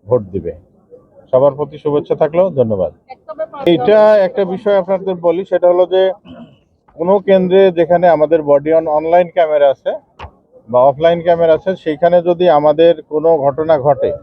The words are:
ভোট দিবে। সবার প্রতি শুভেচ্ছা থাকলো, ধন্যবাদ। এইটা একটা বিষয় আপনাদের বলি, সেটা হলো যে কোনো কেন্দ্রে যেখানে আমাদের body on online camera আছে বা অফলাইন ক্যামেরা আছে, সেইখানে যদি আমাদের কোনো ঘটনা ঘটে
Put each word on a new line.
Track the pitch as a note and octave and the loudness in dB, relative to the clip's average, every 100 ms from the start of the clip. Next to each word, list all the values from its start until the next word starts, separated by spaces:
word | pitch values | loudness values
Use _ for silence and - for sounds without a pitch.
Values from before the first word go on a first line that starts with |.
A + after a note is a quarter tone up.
| G2 | -2
ভোট | B2 | -4
দিবে। | F#2+ F#2 E2 - _ _ _ - _ - _ | -4 -10 -10 -14 _ _ _ -20 _ -20 _
সবার | C3 C#3 | 0 0
প্রতি | C3+ C#3+ D3 | -2 -10 -8
শুভেচ্ছা | D3+ C#3+ A#2+ B2 | -4 -4 -4 -4
থাকলো, | - E3 F#3+ | -2 0 -2
ধন্যবাদ। | C#3 A#2 G2+ E2+ - _ - - - - - G#3+ | -2 -2 -2 -4 -8 _ -20 -20 -14 -12 -6 -2
এইটা | F3 B3 G#3+ G#3+ G#3+ | 0 2 2 4 2
একটা | F#3 - F#3 | 0 -2 -6
বিষয় | F#3 G#3 G3+ | -4 -2 -2
আপনাদের | F#3 F#3+ F#3+ F3+ | -2 -6 -4 -4
বলি, | E3+ E3+ G3 | -2 -4 -4
সেটা | F3+ F3 | 0 0
হলো | F3+ F3+ | 2 0
যে | F#3 F#3+ - - - - _ _ _ _ | 0 0 -4 -18 -20 -20 _ _ _ _
কোনো | - F3 G3+ | -8 -2 -2
কেন্দ্রে | F#3+ F#3+ F3+ F#3+ F#3+ | 2 0 2 2 2
যেখানে | E3+ E3 F3 F3 | 2 0 2 2
আমাদের | D3+ D3+ E3 | 2 2 0
body | D3 C#3+ D3 | 2 0 2
on | D#3+ D#3+ | 0 0
online | D3+ D#3+ F3 F3 F3+ | -4 0 0 0 -2
camera | D#3+ E3+ | 0 2
আছে | C#3+ C3+ F#3 C#4+ _ _ - _ _ - - | 2 0 -6 -8 _ _ -20 _ _ -20 -4
বা | B2 | 2
অফলাইন | C3+ C3+ E3 E3+ | 2 2 0 0
ক্যামেরা | E3+ E3+ E3 | 0 0 2
আছে, | D#3 F#3+ F3+ | 2 -2 -6
সেইখানে | E3 D3 F3 F3 | -6 -2 2 2
যদি | F3 E3+ F3+ | 0 0 2
আমাদের | D3 D3+ D3+ E3+ D#3+ | 2 2 2 2 2
কোনো | - D3+ D#3+ D#3+ | -4 -4 0 0
ঘটনা | C#3 C#3 D#3+ D3+ | 0 -4 -2 0
ঘটে | C3 C3 - - | 0 0 -2 -6